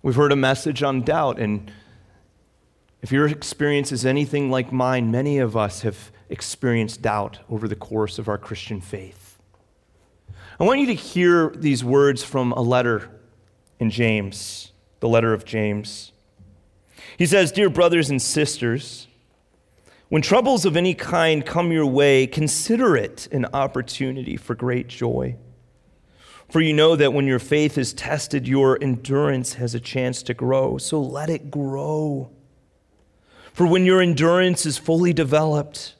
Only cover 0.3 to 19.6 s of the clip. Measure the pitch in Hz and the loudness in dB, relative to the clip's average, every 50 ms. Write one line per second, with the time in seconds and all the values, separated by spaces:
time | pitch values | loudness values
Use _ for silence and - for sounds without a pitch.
0.3 | 143 139 131 131 135 131 - 160 143 120 143 143 135 131 120 127 151 165 156 135 | 4 4 4 2 2 0 -2 -6 -4 -2 -2 -2 -2 -2 0 0 0 0 0 -2
1.3 | 120 - 113 104 104 101 95 - - - - _ - - _ _ _ _ _ _ | -2 -2 -2 -2 -2 -4 -6 -12 -20 -20 -20 _ -20 -20 _ _ _ _ _ _
2.3 | _ _ _ _ _ _ _ _ _ _ _ _ _ _ - 117 131 135 151 147 | _ _ _ _ _ _ _ _ _ _ _ _ _ _ -8 -2 0 2 2 2
3.3 | 151 147 - - - - 147 147 147 143 143 139 139 120 113 131 131 143 147 143 | 0 -2 -8 -12 -6 -2 -2 0 0 0 0 -2 -4 -2 0 0 0 0 0 -2
4.3 | 147 143 143 131 131 131 127 123 - 127 127 127 131 127 120 113 113 123 135 147 | -2 -2 -2 0 0 -2 -2 -2 -2 0 0 0 0 0 0 0 0 0 0 0
5.3 | 143 139 131 113 107 117 107 101 95 - - 113 101 - - - - - _ _ | 0 0 0 0 0 0 -2 -2 -4 -6 -6 -6 -6 -6 -14 -20 -20 -20 _ _
6.3 | - - - - - - - 127 120 117 110 107 - - - 113 104 107 101 101 | -12 -12 -10 -12 -12 -4 -2 0 0 0 0 -2 -6 -6 -4 -4 -2 -2 -4 -6
7.3 | - - - _ 117 107 110 107 104 98 - - 110 110 107 104 - - 110 110 | -10 -16 -14 _ -10 -6 -6 -6 -8 -8 -10 -8 -4 -4 -2 -2 -4 -8 -6 -6
8.3 | 104 104 - - 110 95 - - 110 101 92 - - 101 92 95 - - - - | -6 -6 -6 -12 -14 -14 -12 -12 -12 -12 -10 -12 -14 -14 -14 -16 -20 -20 -20 -20
9.3 | - _ _ _ _ _ _ _ _ _ _ _ _ _ _ _ _ _ _ _ | -20 _ _ _ _ _ _ _ _ _ _ _ _ _ _ _ _ _ _ _
10.3 | - - - - - - 208 208 254 269 285 247 233 160 - - - 180 180 175 | -20 -20 -20 -20 -6 0 2 2 4 2 2 0 0 -4 -6 -6 -2 2 4 6
11.3 | 175 175 165 156 - - 156 151 139 123 120 120 131 139 143 143 139 120 - - | 6 6 4 2 -2 -2 0 0 0 0 0 2 4 4 6 4 2 0 -6 -6
12.3 | - 139 127 123 120 123 123 117 127 123 120 120 117 107 - - - - _ _ | -4 -2 -2 -2 -2 -2 0 2 2 2 2 2 0 -2 -4 -8 -20 -20 _ _
13.3 | _ _ _ _ _ _ _ _ _ _ 123 110 104 113 120 113 110 107 101 98 | _ _ _ _ _ _ _ _ _ _ -4 -2 0 0 0 2 2 0 -2 -6
14.3 | 98 - - - - - - - _ _ _ _ _ _ - 117 113 117 113 117 | -10 -12 -14 -14 -14 -14 -16 -20 _ _ _ _ _ _ -2 2 2 2 2 2
15.3 | 110 107 107 - - 110 107 104 101 104 104 104 - - - - _ _ _ _ | 0 -2 -4 -6 -4 -4 -2 -2 -2 -4 -6 -10 -14 -16 -18 -20 _ _ _ _
16.3 | _ _ - - - _ _ _ _ _ _ _ _ - - - - - 175 160 | _ _ -20 -20 -20 _ _ _ _ _ _ _ _ -20 -20 -20 -4 -2 0 4
17.3 | 160 202 185 151 - - 208 190 135 156 175 170 170 170 156 135 143 131 - - | 6 4 4 4 2 2 2 2 4 4 4 4 6 4 2 2 0 -2 -2 -2
18.3 | - 151 151 147 - - - 120 117 131 - - - - - _ _ _ _ _ | 0 0 0 0 -2 -4 -2 -2 -2 -2 -6 -10 -18 -18 -20 _ _ _ _ _
19.3 | _ _ _ _ _ _ | _ _ _ _ _ _